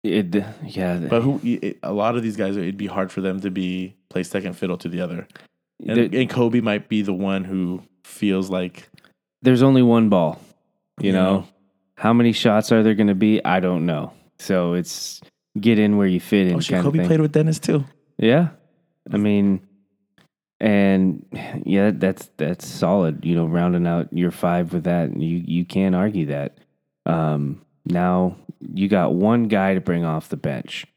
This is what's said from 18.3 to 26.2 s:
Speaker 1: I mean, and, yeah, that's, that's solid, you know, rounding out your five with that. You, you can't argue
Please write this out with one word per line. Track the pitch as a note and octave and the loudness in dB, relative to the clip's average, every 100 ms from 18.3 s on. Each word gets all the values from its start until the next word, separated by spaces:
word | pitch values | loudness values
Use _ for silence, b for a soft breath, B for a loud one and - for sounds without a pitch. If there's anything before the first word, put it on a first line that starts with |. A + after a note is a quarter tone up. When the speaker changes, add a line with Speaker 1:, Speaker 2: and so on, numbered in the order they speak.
| C#3 E3+ - _ _ _ _ - | 4 2 -4 _ _ _ _ -6
Speaker 1:
I | G#2 | 0
mean, | G#2 G#2 G2+ F#2+ _ _ _ _ _ _ _ _ _ _ | 2 2 2 0 _ _ _ _ _ _ _ _ _ _
and, | G#2+ G2+ G2 F#2+ F#2 E2 - - B B - | 2 4 4 4 2 -2 -10 -14 B B -2
yeah, | G2 G#2 | 2 2
that's, | F2 F#2+ F#2+ - - | 2 -2 -4 -14 -6
that's | D2+ F2+ - | -6 -6 -10
solid, | - E2+ G2 E2 D2 D#2+ | -4 0 2 0 -2 -2
you | E2+ | 0
know, | |
rounding | E2 F2 F2 F2 F2 | 0 0 0 0 0
out | E2+ - | -2 -4
your | E2+ F2 | -2 -2
five | - F2+ F2 E2+ | -2 -2 0 -2
with | F2 | -4
that. | F2 F2 D2 | -2 -2 -2
You, | G1+ E2 F2 E2+ | -4 -4 -4 -4
you | E2+ F2 | -4 -2
can't | F#2+ F#2+ | -2 0
argue | F2+ G#2 G2+ | 0 0 -2